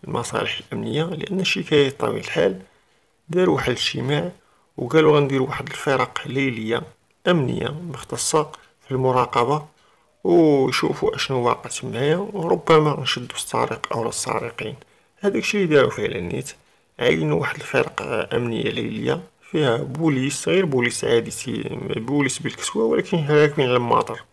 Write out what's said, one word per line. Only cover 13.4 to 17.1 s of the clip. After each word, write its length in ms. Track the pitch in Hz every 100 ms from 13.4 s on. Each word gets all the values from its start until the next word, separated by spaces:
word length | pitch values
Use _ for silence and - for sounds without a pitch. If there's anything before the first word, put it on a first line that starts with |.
| - 120 120 113 -
أو 160 | 110 113
السارقين". 680 | 117 - 117 117 - 107 127 - _ _ _
هذاك 160 | 202 196
الشيء 280 | - 208
اللي 120 | 185 147
داروا 140 | 131
فعلا 300 | - 107 113
نيت، 320 | 87 - 135 - _ _ _ -
عينوا 400 | 123